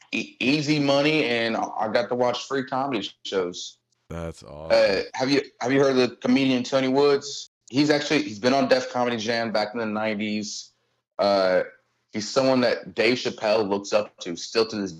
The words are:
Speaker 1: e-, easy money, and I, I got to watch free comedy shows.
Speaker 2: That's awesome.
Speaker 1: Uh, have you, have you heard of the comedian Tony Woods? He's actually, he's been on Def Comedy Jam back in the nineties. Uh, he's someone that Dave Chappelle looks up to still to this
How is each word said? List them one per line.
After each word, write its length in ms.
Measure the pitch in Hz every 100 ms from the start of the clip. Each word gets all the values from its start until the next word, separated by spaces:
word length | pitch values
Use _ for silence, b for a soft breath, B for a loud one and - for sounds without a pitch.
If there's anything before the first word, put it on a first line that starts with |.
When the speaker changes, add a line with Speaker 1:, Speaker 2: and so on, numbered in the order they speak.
| _
Speaker 1:
e-, 240 | 113 107 -
easy 380 | 117 151 143 151
money, 480 | 139 139 143 156 120
and 320 | 117 113 110
I, 60 | - -
I 80 | 110
got 180 | 117 120
to 60 | 123
watch 320 | 123 120 -
free 160 | 135
comedy 460 | 131 131 139 117 95 -
shows. 560 | - 98 87 90 - - _ _ _
Speaker 2:
That's 320 | 82 82 80
awesome. 260 | - 73 80
Speaker 1:
Uh, 320 | 113 110 98 - -
have 160 | 131
you, 100 | 139 - _
have 100 | 117
you 80 | 135
heard 180 | 139 131
of 100 | 123
the 80 | -
comedian 440 | 127 127 135 127
Tony 260 | 123 135 131
Woods? 640 | 131 143 139 - - - _ _
He's 180 | 123 147
actually, 320 | 147 - 147
he's 160 | - 104
been 160 | 120
on 140 | 139 127
Def 240 | 131 -
Comedy 260 | 123 123 117
Jam 340 | 104 117 113
back 180 | 107 104
in 60 | 120
the 80 | 110
nineties. 840 | 104 110 104 107 107 104 - - _ _ _ _ -
Uh, 460 | 101 98 92 90 87 - _ _ _
he's 160 | 107 104
someone 320 | 135 131 127
that 320 | 120 101 -
Dave 240 | 104 113 123
Chappelle 500 | 117 101 110 107 101
looks 260 | 101 101
up 220 | 107 104 -
to 160 | 95 85
still 320 | - 113 110
to 80 | 107
this 160 | 95 80